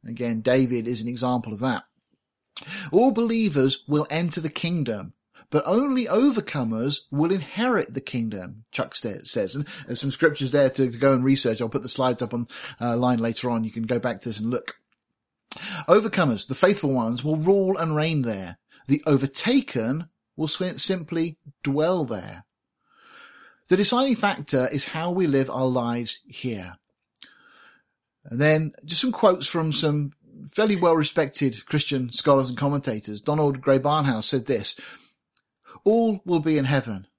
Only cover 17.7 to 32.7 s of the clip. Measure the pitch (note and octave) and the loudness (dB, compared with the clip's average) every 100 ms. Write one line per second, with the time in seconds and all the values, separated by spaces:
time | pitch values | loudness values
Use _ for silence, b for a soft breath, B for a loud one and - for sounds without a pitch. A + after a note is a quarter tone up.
17.7 | F#3+ D#3+ D3+ D#3+ D#3 A#2+ G2 F2+ F2 _ | 0 0 0 0 0 -2 -4 -8 -14 _
18.7 | b - D3 - C#3+ C#3 - G#3+ C4+ - | b -2 0 4 2 2 -2 2 2 2
19.7 | B2+ A2+ D3 E3+ _ _ - D#3 - F#3 | -4 -2 -4 -6 _ _ -6 -6 -4 -6
20.7 | - - F#3 D3+ E3+ E3 D#3+ - _ C#3+ | -2 -2 -2 -2 -4 -4 -6 -20 _ -2
21.7 | C#3 D#3+ F#3 B2+ G#2 G2+ G2 - _ _ | 2 2 2 -2 -6 -10 -16 -20 _ _
22.7 | _ B B B B B B B B _ | _ B B B B B B B B _
23.7 | F#3 G3+ B3 C4+ A#3 G3+ - C#3+ C3+ B2+ | 2 4 2 2 2 0 -2 -2 0 0
24.7 | C#3+ - D#3+ F3 F3+ F3 C3+ C3+ C3 C3 | -2 -6 -6 -2 0 2 2 0 -2 0
25.7 | B2+ A#2+ A#2+ A#2 - _ - B2+ G#2+ F2+ | 0 0 -2 -4 -8 _ -10 -8 -8 -10
26.7 | G2 _ _ _ _ B B B B B | -18 _ _ _ _ B B B B B
27.7 | B B _ _ _ - A#2+ D3+ D#3 D#3 | B B _ _ _ -10 0 4 4 0
28.7 | - D3+ E3+ B3+ A3+ G#3 F3+ - E3+ D#3+ | -8 -4 -2 0 4 4 4 -2 -2 0
29.7 | C#3+ D#3 D3 C#3+ - _ - - - A3 | 0 2 0 -2 -8 _ -20 -6 0 2
30.7 | G3 F3 E3 D3 - C#3+ - C#3 A2+ - | 4 6 4 4 0 0 0 -2 -2 -2
31.7 | D3+ - C3+ B2 - - C3+ B2+ B2 C#3+ | -2 0 -2 -2 -2 4 4 4 -2 0